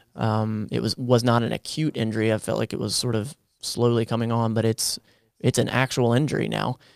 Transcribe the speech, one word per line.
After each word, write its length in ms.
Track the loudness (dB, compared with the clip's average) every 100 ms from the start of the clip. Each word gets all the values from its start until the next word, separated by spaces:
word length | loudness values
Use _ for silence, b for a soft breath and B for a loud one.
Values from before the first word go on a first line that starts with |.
| B
Um, 540 | -4 0 0 0 -2 -4
it 100 | -2
was, 160 | -2 -2
was 260 | 4 4
not 180 | 6 2
an 100 | 2
acute 440 | -4 -6 -4 -2 -2
injury. 360 | -2 0 0
I 60 | 0
felt 200 | 0 -2
like 140 | -2
it 60 | -4
was 140 | -4
sort 200 | -2 -2
of 220 | -2 -4 -10 _ _
slowly 440 | -8 0 2 2
coming 260 | 0 -2 0
on, 220 | 0 0
but 100 | 2
it's, 340 | 2 0 -2 -6 -10 b b _
it's 180 | 0 0
an 100 | 0
actual 440 | 0 0 2 2
injury 360 | 2 2 -2 -2
now. 300 | -2 -4 -6 B